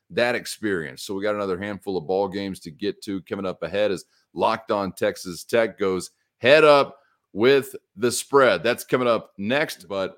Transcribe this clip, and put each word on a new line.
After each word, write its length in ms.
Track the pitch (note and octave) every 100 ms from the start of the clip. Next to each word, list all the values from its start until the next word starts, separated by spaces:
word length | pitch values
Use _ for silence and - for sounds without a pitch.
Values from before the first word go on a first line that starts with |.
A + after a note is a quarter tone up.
| _
that 240 | F2 A#2+ A2+
experience. 680 | - - G#2+ F2+ D2 C2+
So 140 | - G2
we 80 |
got 100 | G#2
another 240 | G#2 G2 F2+
handful 400 | G2+ F#2+ G2+ F2+
of 80 | D#2
ball 220 | F#2+ G2
games 320 | G2 G2 F2+
to 120 | E2+
get 300 | D2+ G2+ -
to 180 | - G2
coming 260 | - G2+ F#2
up 160 | E2+
ahead 260 | E2 G2 G#2
as 160 | F2 - _ _
Locked 360 | E2+ G2 A2+ -
On 220 | G#2 F#2+
Texas 520 | - G#2+ - F#2 E2
Tech 360 | - A#2+ A2+ -
goes 320 | G2 F#2 - _ _ _
head 260 | A#2+ D#3
up 360 | D3+ C#3+ B2 - _ _ _
with 440 | F#2+ B2 C#3 - - _ F#2+
the 160 | A#2+
spread. 520 | A#2 - C#3 B2 F2+
That's 200 | A2 A#2
coming 240 | - C3 B2
up 240 | A2 - -
next. 480 | G#2 C#3 D#3 - E2+
But 300 | G2 F#2